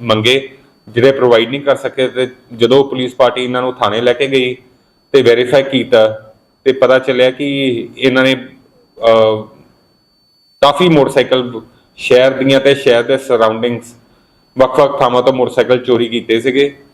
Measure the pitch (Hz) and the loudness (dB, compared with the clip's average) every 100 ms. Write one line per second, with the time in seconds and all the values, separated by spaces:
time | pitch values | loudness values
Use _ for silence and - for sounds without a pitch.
0 | 117 110 113 135 135 - _ _ - 113 | -4 0 2 0 -2 -16 _ _ -10 0
1 | 131 135 123 113 117 139 143 131 127 - | 0 2 2 2 0 -4 -4 -4 -4 -4
2 | 127 123 127 - _ 113 117 135 139 127 | -4 -4 -8 -8 _ -2 2 2 2 -4
3 | 127 - 123 127 123 127 127 123 107 110 | -8 0 0 0 -6 -4 -6 -4 -4 0
4 | 123 120 139 135 127 123 _ _ _ _ | -2 -2 -2 -2 -2 -6 _ _ _ _
5 | _ 139 117 117 123 139 135 131 113 117 | _ 2 4 2 2 0 0 -4 0 2
6 | 110 107 - _ _ _ 135 131 127 131 | 2 -2 -14 _ _ _ -2 0 2 2
7 | 135 123 127 127 143 139 135 117 95 - | 0 0 0 0 -6 -4 -4 -4 -8 -4
8 | 131 127 131 127 - - _ _ _ - | -2 0 0 -2 -8 -20 _ _ _ -4
9 | 113 113 110 110 104 - _ _ _ _ | 2 4 2 0 -8 -20 _ _ _ _
10 | _ _ _ _ _ _ 139 143 180 156 | _ _ _ _ _ _ 0 2 2 4
11 | 131 139 123 131 120 117 - _ _ - | 2 0 0 -2 -4 -10 -16 _ _ -14
12 | - 123 131 131 135 135 139 139 - 117 | 0 2 2 0 0 2 2 0 2 0
13 | 120 135 - 117 110 113 120 117 - - | 0 -4 -2 0 0 0 -6 -6 -12 -20
14 | _ _ _ _ _ 127 127 - 139 - | _ _ _ _ _ -2 0 2 0 0
15 | 127 123 131 127 120 131 113 127 127 117 | 0 2 0 0 -2 -2 0 -2 0 -2
16 | 117 117 110 113 131 131 143 - _ | -2 -6 -4 -2 -2 -2 -2 -4 _